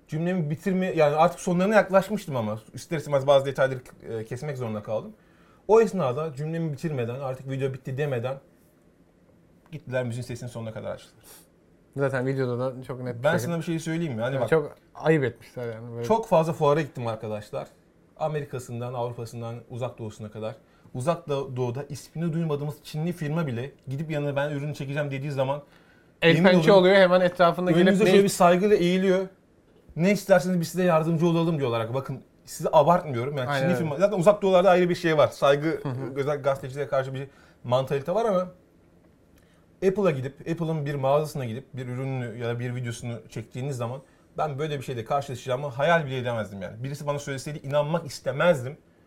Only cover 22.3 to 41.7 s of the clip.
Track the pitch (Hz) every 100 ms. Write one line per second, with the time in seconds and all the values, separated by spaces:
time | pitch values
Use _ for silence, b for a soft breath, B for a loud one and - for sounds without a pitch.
22.3 | 156 165 143 147 - - 151 165 175 147
23.3 | 160 151 117 139 - - 135 160 151 147
24.3 | 139 147 147 147 139 135 143 147 135 147
25.3 | 135 135 147 - b b b b b 165
26.3 | 160 185 180 160 196 180 196 185 185 180
27.3 | - 175 170 180 165 185 190 180 196 202
28.3 | - 175 180 208 208 175 185 190 185 190
29.3 | - _ _ _ _ - 151 180 202 -
30.3 | 190 175 180 160 170 180 160 160 165 170
31.3 | 170 165 160 127 117 110 127 135 135 -
32.3 | _ - - 151 - 147 175 156 120 127
33.3 | 147 127 139 135 127 160 147 202 202 170
34.3 | 208 190 185 185 180 180 175 170 156 117
35.3 | - 143 143 156 151 143 127 131 135 135
36.3 | 147 135 135 135 139 135 135 131 131 135
37.3 | b b b 120 127 131 139 131 196 233
38.3 | 180 180 - _ _ _ _ _ _ _
39.3 | _ b b b _ 190 190 190 139 131
40.3 | - 156 170 160 160 143 143 135 147 151
41.3 | 151 123 110 -